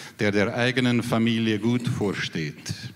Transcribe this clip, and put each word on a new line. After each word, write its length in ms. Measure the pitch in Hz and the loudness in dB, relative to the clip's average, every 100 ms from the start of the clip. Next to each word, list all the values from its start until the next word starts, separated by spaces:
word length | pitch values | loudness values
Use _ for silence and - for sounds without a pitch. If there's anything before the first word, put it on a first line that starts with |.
| - - | -14 -2
der 100 | 104 | 0
der 240 | 101 92 | 2 2
eigenen 480 | 120 120 127 127 120 | 2 0 2 2 2
Familie 560 | - 113 117 113 113 107 | 2 2 2 2 2 2
gut 300 | 113 120 - | 2 0 0
vorsteht. 840 | - 101 82 - 87 76 - - - - | 0 -2 -2 -4 -6 -6 -8 -10 -10 -12